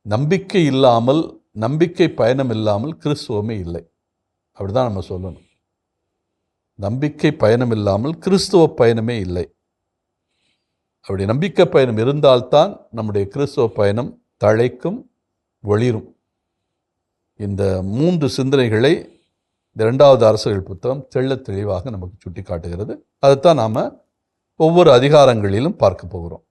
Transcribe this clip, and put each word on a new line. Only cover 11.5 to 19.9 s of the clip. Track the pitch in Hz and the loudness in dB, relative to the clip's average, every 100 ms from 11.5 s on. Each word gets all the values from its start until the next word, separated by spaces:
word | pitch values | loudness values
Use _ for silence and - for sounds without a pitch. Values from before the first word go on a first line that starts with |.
| - 180 | 0 2
பயணம் | 156 131 110 | 4 2 0
இருந்தால்தான் | 117 147 143 127 120 143 180 208 _ | -2 2 4 2 2 2 2 -2 _
நம்முடைய | 113 110 104 98 | -10 -6 -4 -4
கிறிஸ்துவ | 135 139 - 117 | -4 -6 -2 -2
பயணம் | - 101 104 131 - _ _ | 0 -2 0 -6 -12 _ _
தழைக்கும், | 104 110 120 - 165 226 - _ _ _ _ _ | 2 2 2 -2 -8 -8 -14 _ _ _ _ _
ஒளிரும். | - 104 123 110 - _ _ _ _ _ _ _ _ _ _ _ _ | -4 -2 0 -4 -8 _ _ _ _ _ _ _ _ _ _ _ _
இந்த | _ 101 98 98 92 | _ -8 -4 -2 -2
மூன்று | 95 110 160 180 139 | -4 -2 0 0 -2
சிந்தனைகளை | - 135 139 123 107 131 175 - _ _ _ _ _ _ | -2 0 0 2 2 2 0 -4 _ _ _ _ _ _
இந்த | - | -4
இரண்டாவது | 110 | -2